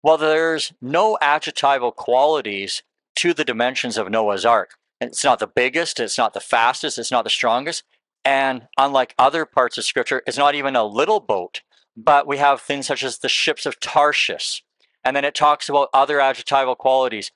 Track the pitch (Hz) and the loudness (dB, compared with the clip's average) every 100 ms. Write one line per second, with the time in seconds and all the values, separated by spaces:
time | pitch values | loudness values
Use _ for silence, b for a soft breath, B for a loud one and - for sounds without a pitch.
0 | 143 156 156 156 165 160 - _ 127 160 | 4 4 4 2 0 -2 -6 _ -4 0
1 | 220 214 147 151 156 - 139 139 123 - | 2 2 2 0 -2 -2 0 2 0 -4
2 | - 123 147 156 104 98 98 - _ _ | 0 2 2 0 -4 -6 -6 -10 _ _
3 | _ - 175 160 147 113 123 131 123 113 | _ -2 -2 0 -2 0 -2 -2 -6 -4
4 | 98 110 104 98 110 117 92 - _ _ | -2 0 0 0 2 2 0 -12 _ _
5 | 123 - 143 117 107 - 127 139 170 - | -10 -2 0 0 0 0 0 0 -4 -4
6 | 110 - 113 - - 117 117 131 - - | -4 -2 -2 -2 -2 0 2 0 -6 -6
7 | 117 123 107 - 117 120 143 165 _ _ | -2 -2 -2 -2 0 0 -2 -10 _ _
8 | _ _ 139 135 135 127 113 - 139 139 | _ _ 0 0 0 -4 -6 0 2 2
9 | 127 - 131 160 156 - 120 - - - | 0 2 2 2 -2 0 0 -2 -4 -2
10 | 117 131 - 123 143 143 135 131 107 107 | -2 -2 -4 2 2 2 0 0 0 0
11 | 160 214 - 101 90 - _ _ _ - | 0 0 0 -4 -2 -12 _ _ _ -4
12 | 113 143 139 139 143 135 - 143 123 135 | 2 4 2 0 2 2 -2 -6 -4 -4
13 | 135 - 131 - - 147 151 - - 151 | -4 -6 -4 -2 -2 -2 -6 -8 -2 2
14 | 147 143 - - - - _ _ _ _ | 2 2 -4 -4 -8 -10 _ _ _ _
15 | 127 139 143 - 147 147 - 143 139 135 | -2 -2 -2 2 2 2 0 0 2 2
16 | 139 147 135 127 - 139 131 127 131 131 | 2 2 2 0 -2 0 0 0 0 2
17 | 127 113 98 | 0 -4 -12